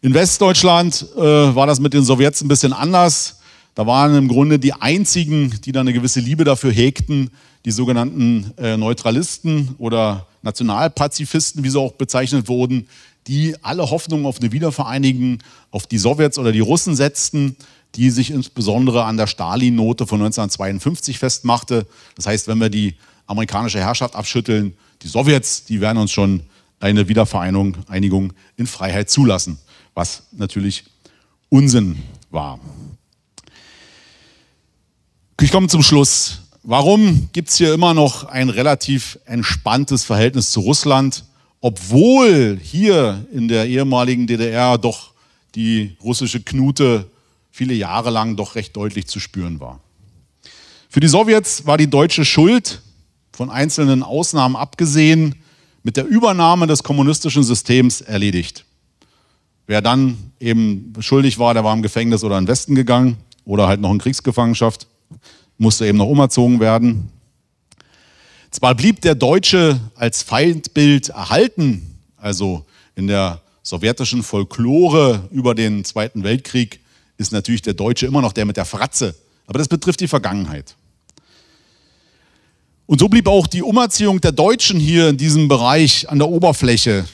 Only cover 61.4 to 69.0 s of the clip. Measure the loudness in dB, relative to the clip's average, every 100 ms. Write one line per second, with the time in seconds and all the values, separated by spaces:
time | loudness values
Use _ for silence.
61.4 | 0 2 0 0 -2 -2 0 0 0 -2
62.4 | 0 -2 0 0 2 2 2 0 _ _
63.4 | -4 0 2 2 0 0 -2 -4 -4 -2
64.4 | 0 0 -2 -2 -18 _ _ -20 _ _
65.4 | _ _ 0 2 2 2 2 2 2 2
66.4 | 2 4 2 2 2 -2 -8 _ _ _
67.4 | _ _ _ _ _ _ _ _ _ _
68.4 | _ -2 0 4 2 2